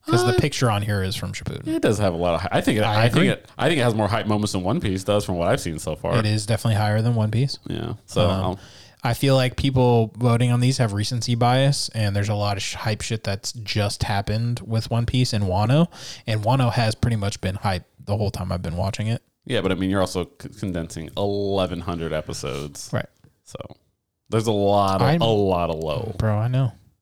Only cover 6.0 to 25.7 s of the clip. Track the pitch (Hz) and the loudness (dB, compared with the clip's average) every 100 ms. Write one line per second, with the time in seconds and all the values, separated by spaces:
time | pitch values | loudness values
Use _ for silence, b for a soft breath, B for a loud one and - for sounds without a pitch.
6 | 85 90 107 107 104 110 117 107 107 107 | 0 2 2 0 0 0 2 2 2 2
7 | 113 117 110 110 135 - - 78 78 - | 2 2 0 0 -2 -4 -8 -6 -6 -10
8 | - - 87 95 92 92 B B B B | -6 0 2 2 -2 -6 B B B B
9 | 120 117 139 135 127 - 139 131 123 120 | -4 0 2 4 2 0 0 4 4 4
10 | 110 104 123 117 123 120 123 127 113 101 | 2 0 2 4 2 4 2 2 0 0
11 | 104 120 113 117 120 127 139 139 - 113 | -2 -2 -2 2 4 4 4 2 -4 -2
12 | 104 101 101 104 101 101 - - 110 104 | 0 0 0 0 0 -2 -6 -4 -4 -4
13 | - 110 - 98 - 120 104 110 101 - | -4 -4 -4 -6 -6 -10 -4 -2 -2 -2
14 | - 101 101 110 117 120 107 113 - 117 | -2 -2 -2 -2 -2 -4 -2 -4 0 -2
15 | 120 127 123 107 98 92 107 143 170 B | 0 2 2 0 0 2 4 4 2 B
16 | B B - 107 104 135 120 123 113 - | B B -4 -2 0 2 2 2 0 0
17 | 120 110 101 - 95 95 104 90 - _ | 0 0 -2 -4 -6 -4 -2 -4 -6 _
18 | - 101 104 - 92 90 92 87 98 - | -4 -2 -2 -2 -4 -4 -4 -4 -4 -2
19 | 110 113 _ _ - 120 92 92 95 98 | -4 -4 _ _ -4 -2 0 0 0 2
20 | 92 92 85 _ - - 101 85 82 82 | 0 -2 -6 _ -16 -8 -6 -6 -8 -10
21 | 78 - 101 101 101 98 92 87 87 85 | -10 -4 -2 -2 -2 0 0 -2 -6 -6
22 | 82 76 - - 69 67 71 71 - - | -4 -4 -6 -8 -8 -8 -10 -12 -8 -6
23 | - _ _ _ - - - - _ _ | -8 _ _ _ -18 -16 -16 -18 _ _
24 | _ _ _ 110 110 104 101 101 98 95 | _ _ _ -2 0 2 4 4 4 2
25 | 123 165 113 107 98 87 85 | 2 4 4 4 2 2 0